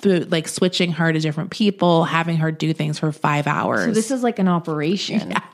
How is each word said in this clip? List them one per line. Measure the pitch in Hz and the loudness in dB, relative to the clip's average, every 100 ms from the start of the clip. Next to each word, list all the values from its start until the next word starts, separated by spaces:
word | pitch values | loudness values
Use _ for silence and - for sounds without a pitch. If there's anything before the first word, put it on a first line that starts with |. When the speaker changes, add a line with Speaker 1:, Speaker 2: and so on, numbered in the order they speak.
Speaker 1:
through, | 202 180 - | 2 2 2
like, | 170 156 | -2 -2
switching | - 185 180 175 | 0 0 2 -2
her | 160 165 | 2 2
to | 160 | 2
different | 156 151 156 | 0 -4 -6
people, | - 208 196 175 165 | 0 0 2 4 4
having | 160 165 165 170 | 2 0 0 0
her | 160 | -2
do | 156 156 | -2 -2
things | 156 151 151 | -2 -4 -2
for | 156 | -4
five | 151 151 147 147 | -2 0 0 0
hours. | 151 - 117 | 0 0 0
Speaker 2:
So | - | 2
this | 214 220 | 0 0
is | 262 | -2
like | 240 233 | -2 0
an | 185 | 2
operation. | 175 165 151 151 190 - - 87 - - | 2 -2 -2 -2 -2 -2 -4 -2 -6 -6